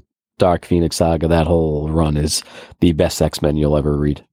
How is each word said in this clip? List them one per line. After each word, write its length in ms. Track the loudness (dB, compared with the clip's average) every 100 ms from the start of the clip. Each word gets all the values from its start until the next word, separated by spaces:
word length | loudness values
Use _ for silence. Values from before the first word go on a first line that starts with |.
| -8 _ _ 0
Dark 260 | 0 0 0
Phoenix 300 | 0 0 0
Saga. 300 | 0 0 2
That 200 | 2 2
whole 420 | 2 0 -2 -2
run 260 | -2 0 0
is 260 | -2 -4 -8 -20 -18 0
the 100 | 0
best 300 | 2 0 0
X-Men 360 | -2 -2 -2 0
you'll 200 | 0 0
ever 200 | 0 0
read. 260 | -2 -4 -8